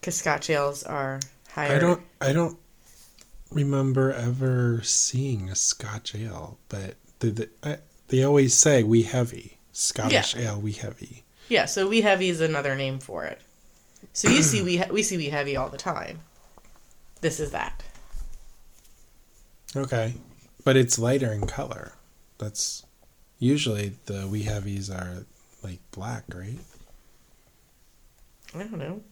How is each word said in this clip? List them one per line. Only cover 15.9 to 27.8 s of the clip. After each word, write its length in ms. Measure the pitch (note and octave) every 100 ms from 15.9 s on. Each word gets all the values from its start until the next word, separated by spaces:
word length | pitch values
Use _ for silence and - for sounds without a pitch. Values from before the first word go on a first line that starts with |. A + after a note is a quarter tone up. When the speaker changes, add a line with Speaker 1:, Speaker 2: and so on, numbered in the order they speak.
| D#3+ - D#3+ D#3+ - - - - - - - - -
Speaker 1:
This 180 | - -
is 120 | D#3
that. 320 | - - - - - - - - - - - - - - - - _ _ - - - - C#3
Speaker 2:
Okay. 400 | C3+ A#2+ A2+ B2 - - - -
But 120 | - C3
it's 220 | B2+ -
lighter 340 | A2+ C#3 B2+
in 140 | G#2+ G2+
color. 480 | - C#3 - - - - _ - _
That's, 440 | G#2 - - - - _ - _ _ _
usually 580 | A#2+ D3 C#3 G#2 G2+ F#2+ -
the 200 | G2 G2
wee 160 | G#2+
heavies 460 | G#2 G#2 G2+ G2 F#2+
are, 360 | F#2 F2+ F2+ - _ _ _
like, 160 | G2+ F2 -
black, 320 | - G#2 A#2 -
right? 240 | F2+ F#2+ C#3 F#3 - - - _ _ _ _ _ _ _ _